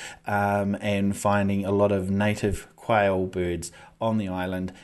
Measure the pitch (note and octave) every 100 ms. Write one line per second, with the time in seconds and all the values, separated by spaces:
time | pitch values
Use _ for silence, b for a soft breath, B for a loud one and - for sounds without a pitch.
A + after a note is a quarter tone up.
0 | B B - G2+ G2+ G2+ G2+ G2 G#2 G2+
1 | G2+ G2 G#2 G2+ G2 G2 G2 G2+ G2+ G2
2 | F#2 G2 G#2 G#2 G#2+ G2 - - - A2
3 | G2 F#2+ F#2 F#2 F2 E2+ - B B -
4 | A2+ A2 G2 F#2 F#2 F#2 F#2 B